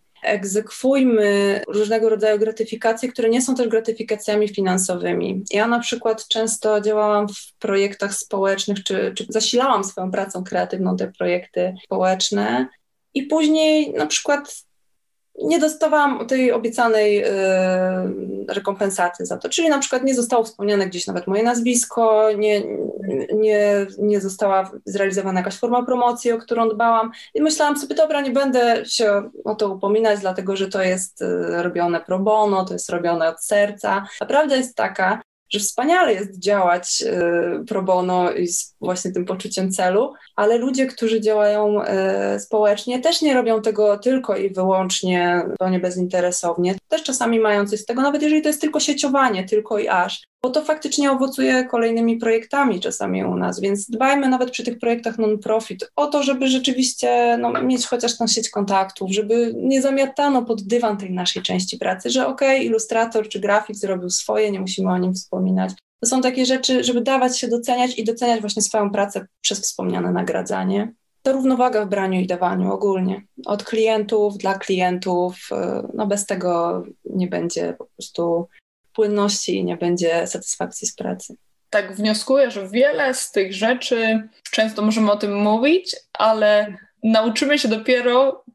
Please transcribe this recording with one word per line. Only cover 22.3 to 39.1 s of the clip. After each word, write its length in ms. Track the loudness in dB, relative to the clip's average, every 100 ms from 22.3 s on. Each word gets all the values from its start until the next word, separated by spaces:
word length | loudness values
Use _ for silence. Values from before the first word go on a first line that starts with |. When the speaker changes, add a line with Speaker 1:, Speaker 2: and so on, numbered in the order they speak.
| 2
Speaker 1:
nie, 240 | 2 2 -2 -6 -6 -6 -6 -4 -2
nie, 520 | 2 4 4 4 2 0 -2
nie 220 | 0 0
została 500 | -2 -2 2 2 0 -8
zrealizowana 560 | -8 -2 0 0 0 -2
jakaś 180 | -2 -4
forma 260 | 0 0
promocji, 480 | 2 2 2 2 0
o 60 | -2
którą 300 | -2 0 0
dbałam. 420 | 2 2 2 0 -6 -8
I 80 | 0
myślałam 340 | 0 2 0 0
sobie: 180 | -2
„Dobra, 260 | 0 2 2
nie 100 | 0
będę 560 | 0 2 4 4 2 0
się 440 | 0 2 2 -2 -8
o 100 | -6
to 140 | -2 -2
upominać, 520 | 0 0 4 4 2
dlatego 360 | 0 -4 -4 -2
że 120 | -2
to 140 | 0
jest, 400 | 0 0 -4 -6
e, 400 | -4 -2 -2 -2
robione 380 | -2 0 0 0
pro 180 | -2 0
bono, 460 | 2 4 4 2
to 80 | -2
jest 180 | -6 -4
robione 380 | -2 0 0 0
od 160 | -2
serca”. 600 | 0 2 2 0 -2 -2 -4 -10
A 60 | 0
prawda 300 | 2 4 2
jest 200 | 0 -2
taka, 440 | -4 0 0 -2 -6 _ _
że 100 | -4
wspaniale 560 | -4 -2 2 4 4
jest 240 | 2 -4 -4
działać, 640 | 0 2 4 2 0 -2 -2
e, 580 | 0 2 2 0 -4 -4
pro 140 | -4
bono 500 | 0 0 2 2 0
i 160 | 0 -2
z 280 | -4 -6 _
właśnie 320 | -6 -4 -4